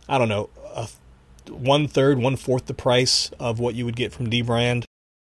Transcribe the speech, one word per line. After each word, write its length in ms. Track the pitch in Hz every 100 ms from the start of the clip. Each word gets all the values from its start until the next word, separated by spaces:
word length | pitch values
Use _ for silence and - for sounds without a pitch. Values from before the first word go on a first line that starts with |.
| -
I 100 | 135
don't 100 | 113
know, 200 | 104 - - -
a 140 | - 110 - - - - - -
th-, 100 | -
one-third, 640 | 127 147 147 - 139 131
one-fourth 480 | 127 127 - 127 -
the 80 |
price 560 | 120 131 123 127 - - -
of 220 | 123 113
what 160 | 120 117
you 80 |
would 120 | 120 117
get 160 | 113
from 180 | - 113
dbrand, 540 | 120 120 117 120 123 - _ _ _